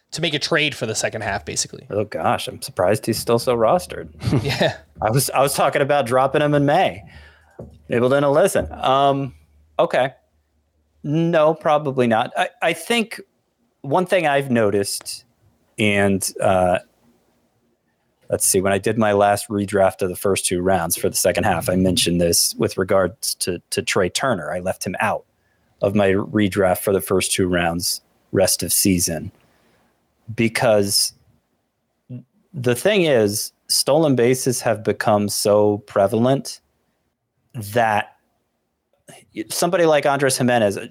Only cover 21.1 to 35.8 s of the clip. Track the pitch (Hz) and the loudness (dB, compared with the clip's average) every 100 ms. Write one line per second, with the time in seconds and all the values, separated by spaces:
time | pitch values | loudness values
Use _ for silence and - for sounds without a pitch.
21.1 | - 92 87 95 85 80 92 92 87 85 | 0 0 0 0 0 0 0 2 0 0
22.1 | 87 85 85 - - 117 - 95 98 90 | 0 2 0 -2 -2 -4 -2 0 0 0
23.1 | 107 - - - 87 - - - 110 90 | -4 -10 -8 -6 -8 -6 -6 -2 0 0
24.1 | - 139 101 76 101 87 - 104 90 110 | -2 -2 -4 -4 -6 -6 -6 -6 -4 -4
25.1 | 82 _ _ _ _ _ - 104 104 98 | -4 _ _ _ _ _ -4 -2 0 2
26.1 | 95 - 107 104 98 92 90 - 98 - | 0 0 0 0 0 0 0 0 0 0
27.1 | 95 - - 92 87 85 85 - - _ | 0 0 -2 0 0 -2 -4 -6 -8 _
28.1 | _ - - 92 - 87 - 104 90 85 | _ -4 0 0 0 -2 0 2 2 0
29.1 | 78 95 _ _ _ _ _ _ _ _ | -6 -10 _ _ _ _ _ _ _ _
30.1 | _ - 110 113 113 123 107 98 - - | _ -12 -2 -2 0 2 4 2 0 -2
31.1 | - _ _ _ _ _ _ _ _ - | -8 _ _ _ _ _ _ _ _ -18
32.1 | 123 - _ _ 143 123 120 190 214 165 | -18 -18 _ _ -6 -2 0 2 2 4
33.1 | 127 104 107 - _ - - - 147 160 | 4 2 0 -8 _ -4 -2 2 2 4
34.1 | 123 117 127 135 117 123 110 107 101 - | 4 2 2 0 -2 -2 -2 -2 -2 2
35.1 | 104 101 - - 104 104 104 | 2 0 -2 2 4 4 0